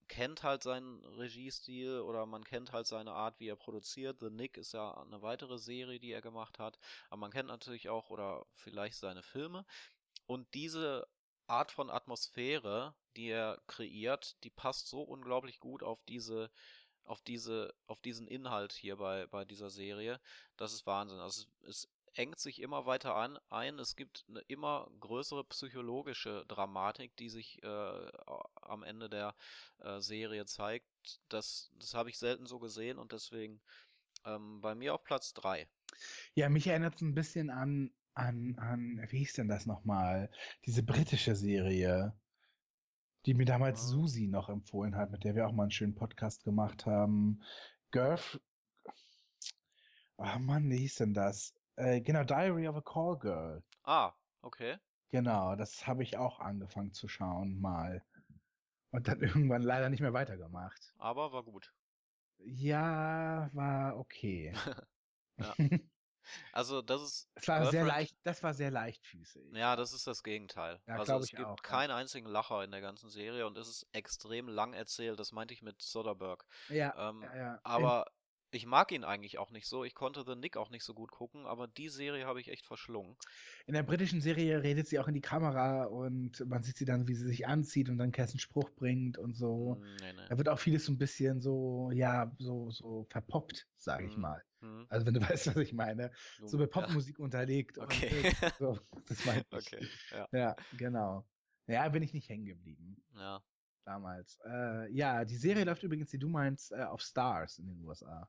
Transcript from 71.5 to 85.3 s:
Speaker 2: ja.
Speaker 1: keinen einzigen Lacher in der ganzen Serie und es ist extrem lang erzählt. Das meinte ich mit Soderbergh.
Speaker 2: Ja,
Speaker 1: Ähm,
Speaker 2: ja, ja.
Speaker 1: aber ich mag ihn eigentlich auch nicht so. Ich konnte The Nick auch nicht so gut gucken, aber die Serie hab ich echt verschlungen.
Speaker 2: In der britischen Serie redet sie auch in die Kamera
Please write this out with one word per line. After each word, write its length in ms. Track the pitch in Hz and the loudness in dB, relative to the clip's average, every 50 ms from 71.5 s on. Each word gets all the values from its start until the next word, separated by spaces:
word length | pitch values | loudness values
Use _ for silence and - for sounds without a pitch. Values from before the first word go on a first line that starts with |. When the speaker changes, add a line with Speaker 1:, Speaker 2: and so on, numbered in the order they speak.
| 101 - | -6 -8
Speaker 2:
ja. 40 | - | -6
Speaker 1:
keinen 300 | - 127 127 143 143 127 | 0 2 2 2 2 0
einzigen 340 | 120 131 131 - 131 113 | -2 -2 -4 -6 -10 -6
Lacher 380 | 110 104 107 113 - 117 101 98 | 0 0 0 2 2 0 -2 -2
in 80 | 98 98 | -2 -6
der 80 | 98 | -8
ganzen 300 | 98 98 101 101 113 110 | -8 -8 -10 -10 -16 -16
Serie 360 | 101 104 104 110 120 123 113 | -10 -8 -8 -6 -2 -2 -2
und 100 | 107 101 | -2 -2
es 120 | 104 113 113 | -6 -10 -10
ist 180 | 117 - - _ - | -10 -12 -12 _ -10
extrem 560 | 110 - - - - - 107 113 120 123 120 | -10 -8 -8 -10 -10 -6 -6 -4 -4 -4 -2
lang 240 | 110 104 107 120 123 | 0 0 0 0 0
erzählt. 480 | 95 113 - - - 117 113 110 104 | -6 -6 -6 -6 -4 -2 -4 -2 -4
Das 100 | 104 - | -6 -8
meinte 240 | 113 110 113 113 123 | -6 -8 -8 -8 -10
ich 80 | - 110 | -14 -14
mit 180 | 107 98 - | -14 -12 -10
Soderbergh. 640 | - - - 113 110 110 101 95 98 92 90 - - _ - - - - | -10 -6 -4 -2 -2 -2 -2 -2 -4 -6 -6 -8 -10 _ -20 -18 -10 -2
Speaker 2:
Ja, 420 | 147 151 147 143 - - 104 107 | 0 0 0 0 0 -2 -4 -4
Speaker 1:
Ähm, 120 | 107 110 110 | -4 -6 -12
Speaker 2:
ja, 140 | 123 127 | -12 -10
ja. 240 | 131 127 120 120 113 - | -8 -6 -6 -8 -8 -4
Speaker 1:
aber 480 | 107 117 120 127 123 120 117 - - _ _ _ _ _ _ _ - - | 2 4 6 6 6 6 4 2 0 _ _ _ _ _ _ _ -10 -10
ich 120 | 120 117 | -8 -2
mag 260 | 120 127 147 196 - | 6 8 8 8 8
ihn 140 | 190 135 113 | 4 -4 -2
eigentlich 340 | - 101 101 104 101 - - | -2 -2 -2 -4 -8 -6 -6
auch 120 | - - | -6 -6
nicht 180 | 117 110 - - | -8 -10 -8 -6
so. 160 | 123 131 127 | -4 -4 -4
Ich 100 | - - | -4 -6
konnte 300 | - 135 131 143 143 131 | -4 -4 -4 -4 -4 -8
The 100 | 127 127 | -8 -8
Nick 220 | 120 131 127 - | -6 -8 -8 -4
auch 140 | 107 107 104 | -6 -6 -6
nicht 140 | 120 113 - | -8 -12 -10
so 100 | - 110 | -10 -10
gut 160 | 110 113 107 | -10 -12 -12
gucken, 360 | - - 120 - - 147 139 | -10 -12 -12 -12 -12 -12 -8
aber 220 | - 117 120 123 117 | -6 -6 -6 -6 -10
die 200 | - - 151 156 | -8 -10 -10 -10
Serie 380 | 143 135 143 143 143 139 131 | -8 -6 -6 -4 -4 -4 -2
hab 120 | 131 123 123 | -4 -4 -4
ich 100 | 120 - | -6 -10
echt 160 | - - - | -12 -12 -12
verschlungen. 520 | - 120 - - - 117 107 95 90 117 - - - - - - - - - - | -14 -12 -12 -10 -6 -6 -6 -6 -6 -12 -16 -16 -16 -16 -18 -18 -18 -18 -14 -4
Speaker 2:
In 80 | - 147 | 0 2
der 80 | 151 143 | 2 4
britischen 380 | - 160 175 190 170 180 165 | 4 4 2 4 4 4 4
Serie 420 | 143 160 160 160 165 156 156 151 139 | 4 4 4 6 6 6 6 6 6
redet 260 | 143 143 151 156 - | 4 4 4 4 4
sie 100 | 156 139 | 4 4
auch 100 | - 156 | 4 4
in 60 | 147 | 2
die 60 | 139 | 2
Kamera 640 | - - | 0 0